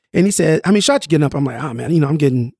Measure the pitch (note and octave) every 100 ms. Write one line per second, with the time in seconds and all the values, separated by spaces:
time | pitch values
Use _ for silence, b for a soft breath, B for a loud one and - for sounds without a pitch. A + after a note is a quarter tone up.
0 | _ - F#3+ G3 D#3+ D#3 F3 G#3 G3+ C#4
1 | - D#3 D3 C#3 C#3 A#2+ D3+ A#2 B2 E3
2 | C#3 D#3+ C#3+ B2 A#2+ -